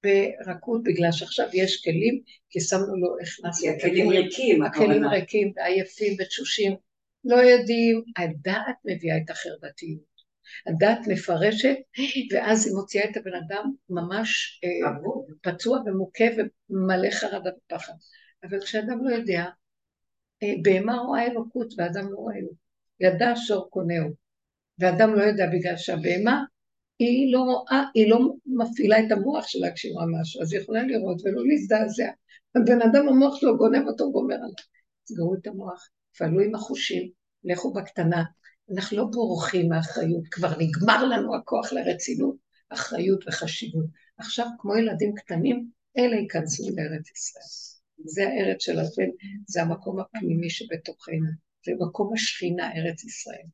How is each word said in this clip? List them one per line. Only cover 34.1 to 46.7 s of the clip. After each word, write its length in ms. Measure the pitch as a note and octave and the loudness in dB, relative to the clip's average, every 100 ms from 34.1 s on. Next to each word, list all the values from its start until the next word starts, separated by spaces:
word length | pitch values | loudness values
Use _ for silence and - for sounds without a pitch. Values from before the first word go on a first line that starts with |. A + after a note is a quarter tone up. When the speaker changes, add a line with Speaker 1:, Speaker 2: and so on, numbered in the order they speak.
Speaker 1:
גומר 240 | - B2+ - | 0 -2 -4
עליו. 140 | - - - _ _ _ - | -8 -14 -20 _ _ _ -14
תסגרו 300 | G3+ E3+ F#3+ | -4 -2 -2
את 60 | G#3 | -6
המוח, 400 | F#3+ F#3+ F3+ _ _ _ | -10 -12 -14 _ _ _
תפעלו 280 | _ E3 F3 | _ 0 2
עם 140 | G#3 A3 | 2 -2
החושים, 540 | - C4+ - F3+ F3+ _ _ _ | -8 -6 -4 -4 -6 _ _ _
לכו 300 | F3 F3 - | -6 -4 -4
בקטנה. 500 | F#3+ F#3+ - E3 E3+ E3 _ - _ _ F#3+ | -6 -8 -2 0 0 -2 _ -20 _ _ -8
אנחנו 220 | F#3+ G#3 | -6 -4
לא 80 | A3+ | -2
בורחים 640 | A#3 G#3+ E3+ - F#3 E3 | -2 -2 -2 -2 0 2
מאחריות, 580 | E3 E3 - E3 E3+ - | 0 -2 -4 -2 -2 -4
כבר 200 | - E3+ D#3 | -4 -4 0
נגמר 460 | D#3+ E3 G#3 A3+ C4 | -2 0 2 4 2
לנו 300 | A#3 - - | 0 -2 -6
הכוח 380 | - E3 - | -4 -4 -4
לרצינות, 600 | F2 - - - - C3+ C#3 _ _ _ | -4 -4 -4 -6 -2 -2 -4 _ _ _
אחריות 580 | - - E3+ F#3 F#3+ - | -10 -8 -2 0 0 -2
וחשיבות. 580 | - E3 - A3+ D#3+ D#3+ - _ _ | -8 -6 -8 -6 -4 -6 -8 _ _
עכשיו, 300 | A3 - A#3+ A#3 | -10 -6 -6 -6
כמו 180 | G3+ G#3+ | -2 0
ילדים 360 | A3+ E3 G#3 G#3 | 0 0 -2 -4
קטנים, 520 | - E3 C4+ A#3+ - _ _ C4 | -6 0 0 0 -4 _ _ 0
אלה 180 | B3 A3 | 2 2
ייכנסו 480 | - E3+ D#3+ - | -2 -4 -4 -4
לארץ 480 | - | -4